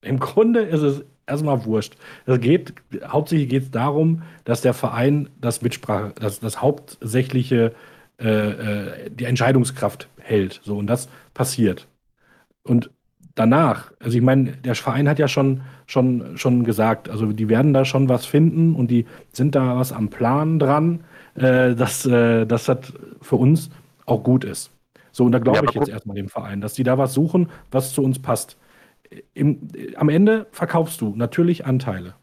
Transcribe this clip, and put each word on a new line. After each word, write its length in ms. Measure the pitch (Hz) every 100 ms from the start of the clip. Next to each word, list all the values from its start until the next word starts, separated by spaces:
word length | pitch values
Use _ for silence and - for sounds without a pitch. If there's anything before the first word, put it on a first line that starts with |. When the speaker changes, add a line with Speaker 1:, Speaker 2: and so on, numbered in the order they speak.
Speaker 1:
Im 200 | - 135
Grunde 400 | 135 - 226 233
ist 220 | 208 160
es 220 | 147 139 - _ -
erstmal 380 | 143 151 131
wurscht. 320 | 110 110 101 - - -
Es 160 | - 127
geht, 320 | 117 170 131 - _ -
hauptsächlich 440 | - 139 156 160 135
geht's 240 | 135 131
darum, 500 | 113 135 147 160 165 - -
dass 160 | - 117
der 140 | 131
Verein 540 | 117 107 113 131 147 143 -
das 200 | 117 113
Mitsprache-, 540 | 117 - - 101 104
das, 240 | - 107 98
das 240 | 113 -
hauptsächliche, 1120 | 131 - - - 117 120 131 131 123 123 113 - - - _ _
äh, 80 | 113
äh, 800 | 107 107 101 110 104 95 - 104
die 140 | 110
Entscheidungskraft 840 | 120 123 117 135 120 - 107 - - -
hält. 420 | - 110 95 -
So, 160 | - 104
und 80 | 104
das 220 | 123 - - _
passiert. 540 | - 127 - 107 90 - _ _ _ _ _ _ _
Und 280 | - 120 117 _ _ _ -
danach, 580 | - 113 139 156 107 - _
also 160 | 117 117
ich 60 |
meine, 300 | 127 135 123
der 220 | - 127
Verein 340 | 113 - 135 143
hat 120 | 147
ja 80 | 143
schon, 340 | 143 135 135 135 - -
schon, 500 | 135 127 123 65 85
schon 260 | 131 123
gesagt, 440 | 113 107 110 110 -
also 180 | 110 110
die 220 | 107 107
werden 240 | 113 147
da 120 | 135
schon 240 | 131 135 135
was 180 | 123 -
finden 480 | 143 165 156 165
und 160 | 156 117
die 160 | 120 113 - -
sind 220 | - 139
da 220 | 139 127 123
was 160 | 127
am 180 | 113 107
Plan 480 | - 117 139 156 160
dran, 460 | 139 147 160 170 - - - -
äh, 400 | 131 127 127 117
dass, 280 | 123 -
äh, 420 | 131 120 117 113 113
dass 180 | 117
das 280 | - 127 - - - -
für 160 | - 135
uns 340 | 127 160 - - _ _ -
auch 180 | 117
gut 180 | 127 131
ist. 300 | - - - _ _ _ _
So, 120 | -
und 60 | 123
da 80 | 120
glaube 180 | 117 107
Speaker 2:
Ja, 60 |
aber 60 | 113
Speaker 1:
ich 60 | 110
jetzt 80 |
Speaker 2:
guck 80 | 107
Speaker 1:
erstmal 240 | 104 - 101
dem 120 | 98
Verein, 320 | - 104 101
dass 140 | 104
die 80 | -
da 160 | 123 131
was 160 | 135
suchen, 340 | 135 160 180 170 - -
was 220 | 131 131
zu 100 | -
uns 180 | 135 131
passt. 360 | - 117 - - _ _ _ _ _ - -
Im, 340 | - 147 - - - -
am 140 | - 151
Ende 400 | 160 208 220 214
verkaufst 500 | - 170 170 165 -
du 140 | 107
natürlich 500 | 104 117 - 170 170
Anteile. 520 | 135 127 131 92 90 -